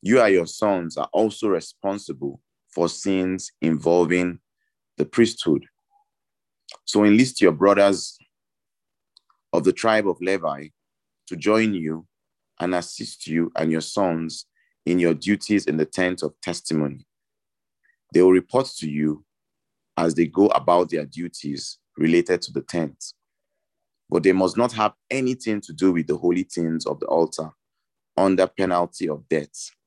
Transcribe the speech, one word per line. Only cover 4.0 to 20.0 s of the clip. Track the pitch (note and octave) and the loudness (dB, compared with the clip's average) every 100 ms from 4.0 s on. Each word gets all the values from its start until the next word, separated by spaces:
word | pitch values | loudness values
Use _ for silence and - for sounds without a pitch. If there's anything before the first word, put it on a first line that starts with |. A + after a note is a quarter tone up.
| E2+ F2+ F2+ F2 _ _ _ _ _ _ | 4 2 0 -4 _ _ _ _ _ _
the | |
priesthood. | D2+ - A2+ - - C#2+ - _ _ _ _ _ _ _ _ _ _ - | -4 2 2 2 -2 -2 -2 _ _ _ _ _ _ _ _ _ _ -20
So | - G#2 | -4 2
enlist | G#2 G#2+ B2+ - | 6 6 4 4
your | G2 | 2
brothers | D#2 G2 G2+ G2+ F#2+ - - _ _ _ _ _ _ _ _ _ _ _ _ _ | 6 4 6 4 2 -4 -16 _ _ _ _ _ _ _ _ _ _ _ _ _
of | - | 0
the | - | 2
tribe | F2+ A2+ A2 G2+ | 0 2 2 0
of | E2+ | -2
Levi | F2+ G2 E2 C#2 D2+ _ _ _ _ _ - | -2 -2 -2 -6 -12 _ _ _ _ _ -16
to | F2 | -6
join | F#2+ A2 A2 | 0 2 2
you | G2 D#2 D#2+ E2 _ _ _ _ _ | -2 -4 -8 -10 _ _ _ _ _
and | F2 | -2
assist | F2+ F2 - - - - | -2 -4 -12 -14 -14 -6
you | D#2+ E2 | -2 -2
and | - D#2+ | -2 -2
your | D#2+ | -2
sons | D#2 - F#2+ E2 E2 - - _ _ _ | -4 -2 -2 -2 -6 -12 -18 _ _ _
in | - F2+ | -2 0
your | F2 | 2
duties | D#2 F2 G#2 - G#2 - | 0 0 -2 0 -2 0
in | D#2 | -2
the | D2+ | -2
tent | - F2+ F2+ | -2 -2 -2
of | D2+ - | -8 -8
testimony. | - F2 - D#2 D2 C2+ _ _ _ _ _ _ _ _ _ _ _ | -10 -8 -4 -4 -4 -6 _ _ _ _ _ _ _ _ _ _ _
They | - | 4
will | F#2 | 6
report | F#2 - B2+ C#3 - | 6 2 -2 -2 -6
to | D#2+ | -8
you | D2 D2+ D2+ _ _ _ _ _ _ _ | -2 -2 -4 _ _ _ _ _ _ _
as | - | -2